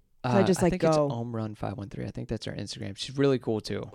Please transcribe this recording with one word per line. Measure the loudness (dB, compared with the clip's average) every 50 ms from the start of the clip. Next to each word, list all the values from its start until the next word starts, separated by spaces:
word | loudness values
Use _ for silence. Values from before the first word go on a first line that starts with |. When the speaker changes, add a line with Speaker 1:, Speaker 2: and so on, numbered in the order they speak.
| _ _ _ _ -2
Speaker 1:
So | 2
I | 4 4
Speaker 2:
Uh, | 6
Speaker 1:
just, | 6 4 4
Speaker 2:
I | 4
Speaker 1:
like, | 4
Speaker 2:
think | 4 4 4
it's | 4 4 4
Speaker 1:
go. | 4 2
Speaker 2:
Om | 0 -2 -4 -4 -4
Run | -4 -4 -4 -6
five | -6 -6 -6 -6 -6
one | -8 -10
three. | -8 -8 -8
I | -8
think | -8 -8 -6 -6
that's | -6 -6 -6
her | -6 -8
Instagram. | -8 -8 -8 -8 -8 -8 -8 -8 -8
She's | -10 -6 0
really | 2 4 4 4 2
cool, | 2 0 -2 -2
too. | -2 -4 -6 -6 -6 -6 -6